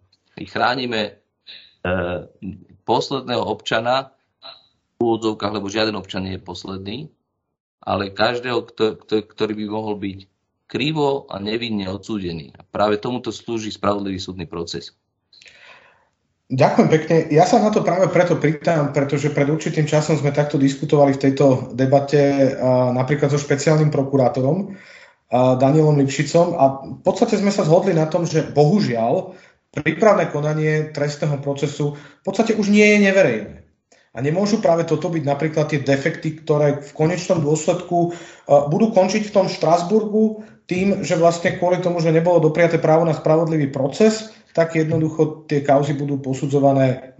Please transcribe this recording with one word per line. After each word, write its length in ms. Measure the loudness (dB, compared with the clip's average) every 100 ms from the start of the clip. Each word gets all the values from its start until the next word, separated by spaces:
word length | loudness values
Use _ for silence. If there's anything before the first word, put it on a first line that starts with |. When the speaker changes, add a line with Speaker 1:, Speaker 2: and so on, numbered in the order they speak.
| _ _ _ -18
Speaker 1:
My 80 | -12
chránime, 540 | -4 -2 -2 -4 -4 -6
e, 840 | -10 _ _ -20 -20 _ _ -4 -4 -4 -8 -12 _ -16 -16 -20 _ -2
posledného 580 | -2 -2 -6 -4 -4
občana 720 | -4 -6 -4 -4 0 -2 -4 _ _ _ -20 -20 _ _ _ -4
v 80 | -2
úvodzovkách, 460 | 0 -2 -4 -6
lebo 160 | -6 -6
žiaden 240 | -4 -4
občan 320 | -6 -8 -8 -8
nie 100 | -10
je 40 |
posledný, 560 | -12 -14 -12 -12 -10 -12 -14 _ _ _ _ _ _ _
ale 320 | -6 -4 -4
každého, 560 | -2 -2 -2 -4 -4 -6
kto, 160 | -4 -4 -4
kto, 140 | -4 -4
ktorý 280 | -4 -6 -6 -6
by 80 | -8
mohol 240 | -8 -8 -8
byť 220 | -8 -12 -18 _ _ _ _
krivo 580 | -6 -4 -2 -2 -2 -8
a 140 | -10
nevinne 480 | -6 -6 -4 -6 -6
odsúdený. 640 | -8 -8 -6 -6 -8 -12
A 80 | -20
práve 380 | _ -2 0 0
tomuto 340 | -2 -6 -6
slúži 400 | -10 -8 -6 -8
spravodlivý 460 | -4 -2 -2 -4 -8
súdny 260 | -10 -12 -10
proces. 480 | -10 -10 -12 -14 _ _ _ _ _ -20 -20 -20 -20 _ _ _ _ _ _ -6
Speaker 2:
Ďakujem 380 | 0 2 4 4
pekne. 260 | 2 2 0 2
Ja 160 | 2 4
sa 160 | 4
na 80 | 2
to 160 | 0 0
práve 240 | 0 2
preto 240 | 2 2
pýtam, 560 | 0 -2 -2 -2 0 0
pretože 400 | -2 -2 -2 -2
pred 160 | 0 0
určitým 400 | -2 -2 -2 0
časom 320 | 0 2 0
sme 160 | 0
takto 240 | 0 0 0
diskutovali 560 | 0 0 0 4 4
v 80 | 4 2
tejto 400 | 4 4 2 -2 -2
debate, 400 | 2 4 4 2 4 4 2 2
a, 320 | 0 2 2
napríklad 400 | 0 0 0 0
so 80 | 0
špeciálnym 560 | -2 0 2 2 2
prokurátorom, 800 | 0 0 2 2 0 0 -2 -4 -12 -20 -20 -20 _ _
a, 240 | 2 2
Danielom 400 | 4 4 4 4
Lipšicom, 640 | 4 2 -2 0 2 2 2
a 60 | 2 0 -10
v 120 | -6 -4
podstate 320 | 0 0 2
sme 160 | 0
sa 80 | 0
zhodli 320 | 4 4 4
na 160 | 2 0
tom, 160 | -2 -2
že 240 | -2 0
bohužiaľ 880 | 2 4 4 0 0 0 -2 -4 -14 -20 _ _
prípravné 560 | -6 -4 2 4 4 0
konanie 560 | -2 -4 -2 0 -2 -4
trestného 480 | -4 -6 -4 -4 -4
procesu 560 | -4 -4 -4 -4 -4
v 280 | -6 -16 _ -4
podstate 320 | -2 0 0
už 80 | 2
nie 160 | 4
je 160 | 6 6
neverejné. 640 | 4 4 4 0 -6 -16 -20 _ _ _ _
A 80 | -6
nemôžu 400 | -2 0 0 2
práve 240 | 2 2
toto 240 | 0 -2 -2
byť 160 | -4
napríklad 480 | -2 -2 -2 -2 -2
tie 80 | -2
defekty, 560 | 0 0 -2 -4 -8
ktoré 480 | -6 -2 2 2 0
v 80 | -6 -2
konečnom 400 | -2 -2 -2 0
dôsledku, 720 | 0 0 0 -4 -2 -2 -2
e, 0 | -4 -14 -12 2 2 4
budú 240 | 2 2
končiť 400 | 2 2 0 0
v 40 |
tom 120 | 0 0
Štrasburgu 960 | -2 0 0 2 0 0 0 0 -2 -14 -18 -6
tým, 400 | -2 0 0 -2
že 80 |
vlastne 400 | 2 2 2 -2
kvôli 240 | -2 0 0
tomu, 240 | 0 0
že 80 | 2
nebolo 320 | 2 4 4
dopriaté 400 | 4 4 2 2
právo 240 | 4 4 2
na 80 |
spravodlivý 560 | 0 2 2 2 0 -2
proces, 640 | -2 -4 2 2 2 -6 -20 _
tak 240 | -2 0
jednoducho 720 | 0 0 0 0 0 -2 -2 -4
tie 160 | -2
kauzy 320 | 2 2 2
budú 240 | -4 -4 -4
posudzované 960 | -6 -6 -2 2 2 4 2 -2 -8